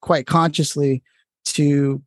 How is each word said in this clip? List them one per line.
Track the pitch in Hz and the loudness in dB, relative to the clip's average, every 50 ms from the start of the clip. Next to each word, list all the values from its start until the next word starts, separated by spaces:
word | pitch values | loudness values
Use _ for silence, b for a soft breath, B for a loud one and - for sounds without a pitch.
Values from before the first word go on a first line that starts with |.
quite | - - 175 147 123 | -2 0 0 0 0
consciously, | - 165 165 165 170 147 - 151 - - 147 143 139 135 127 _ _ _ _ _ _ _ _ - | 0 2 2 2 2 0 -2 -4 -4 -2 -2 0 0 0 -2 _ _ _ _ _ _ _ _ -12
to | - - - 151 143 143 143 139 139 135 135 - | -8 -2 0 2 2 2 2 0 0 -2 -4 -6